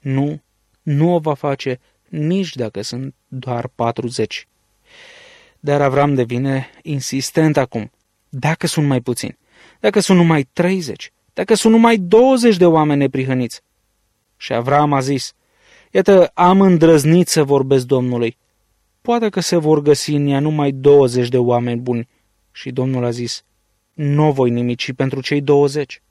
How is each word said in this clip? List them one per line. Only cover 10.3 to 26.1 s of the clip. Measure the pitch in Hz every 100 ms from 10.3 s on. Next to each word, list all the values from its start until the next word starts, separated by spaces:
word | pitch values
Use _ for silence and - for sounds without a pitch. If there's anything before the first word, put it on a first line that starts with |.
| 156 135
treizeci, | - 175 190 147 - - _ _
dacă | - 196
sunt | 220 226
numai | 226 233 226
douăzeci | 175 220 254 262 233 190
de | 180
oameni | 160 151 143
neprihăniți." | 135 135 131 131 120 - _ _ _ _ _ _ _ _
Și | -
Avram | 113 120 143 147
a | 139
zis: | 131 139 - _ _ _ _ _ _
"Iată, | 190 190 190 170
am | - 175 190
îndrăznit | 196 170 165 160 143 170 170
să | -
vorbesc | 139 139 135 135 123
Domnului. | 135 127 120 117 - _ _ _ _ _ _
Poate | - 233 220
că | 190
se | 170 175
vor | 151 156
găsi | 147 143 -
în | 147 143
ea | 139
numai | 151 151 143
douăzeci | 135 139 143 131 123 120
de | 127
oameni | 120 120 120 120
buni." | 127 120 117 _ _ _ _
Și | - 135
Domnul | 127 131 131
a | 120
zis: | 117 120 - _ _ _ _ _
"Nu | - 143 143 151
o |
voi | 139 127
nimici | 120 120 120 -
pentru | 127 135 135
cei | 127 147
douăzeci." | 139 143 143 147 139 - _